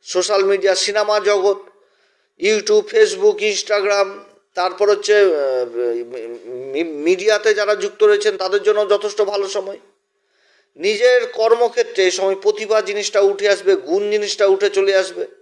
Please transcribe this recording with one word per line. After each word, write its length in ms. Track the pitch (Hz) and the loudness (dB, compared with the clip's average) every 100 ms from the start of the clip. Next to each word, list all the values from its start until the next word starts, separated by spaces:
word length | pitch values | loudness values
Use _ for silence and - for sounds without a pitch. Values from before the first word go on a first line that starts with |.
সোশ্যাল 420 | - 180 180 202 | -4 -4 0 0
মিডিয়া, 300 | 190 196 190 | 2 2 0
সিনেমা 460 | 185 - 208 208 208 | 0 0 -2 0 0
জগৎ, 380 | 196 208 190 196 - _ _ _ _ _ _ _ | 2 2 2 -2 -6 _ _ _ _ _ _ _
YouTube, 460 | 196 214 208 214 208 | 0 0 2 0 2
Facebook, 420 | 226 214 185 208 202 208 | 2 2 4 2 2 -2
Instagram, 540 | 196 - 208 196 202 196 196 - _ _ | -2 -2 -2 0 0 0 -4 -20 _ _
তারপর 360 | - 180 180 202 | -4 -4 0 2
হচ্ছে, 240 | 208 208 | 2 4
আহ, 160 | 208 196 156 135 131 120 117 120 120 120 127 113 120 110 | 4 4 2 0 -2 -4 -2 -2 -4 -6 -12 -12 -14 -14
মি-, 380 | 127 135 139 | -14 -8 -6
মিডিয়াতে 680 | 170 147 156 185 208 214 220 | -6 -4 -2 0 2 0 0
যারা 200 | 208 208 | 0 0
যুক্ত 280 | 208 196 - | -2 -4 2
রয়েছেন 340 | 214 208 208 190 | 2 4 0 -2
তাদের 260 | 190 202 | -2 0
জন্য 280 | 190 208 202 | 0 0 2
যথেষ্ট 320 | 202 208 202 | 0 -2 -4
ভালো 260 | 202 202 196 | -2 -2 -4
সময়। 300 | 202 190 202 _ _ _ _ _ _ _ _ _ - | -6 -8 -14 _ _ _ _ _ _ _ _ _ -6
নিজের 500 | 180 214 240 247 240 | -2 2 4 2 0
কর্মক্ষেত্রে 800 | - 220 233 240 240 226 - | -2 2 2 2 0 -4 0
এই 60 | 185 | 0
সময় 240 | 180 190 | 0 -2
প্রতিভা 460 | 190 202 208 214 220 | 0 -2 -2 0 -2
জিনিসটা 400 | 190 208 202 208 | 0 -6 -2 2
উঠে 280 | 196 196 202 | 2 2 0
আসবে, 260 | 202 190 | 0 0
গুণ 360 | 190 143 180 208 | -2 0 -2 0
জিনিসটা 360 | 208 208 - 202 | -2 -2 0 2
উঠে 240 | 190 196 | 2 2
চলে 260 | 196 196 190 | 0 2 2
আসবে। 300 | 180 175 180 - | 0 -6 -10 -12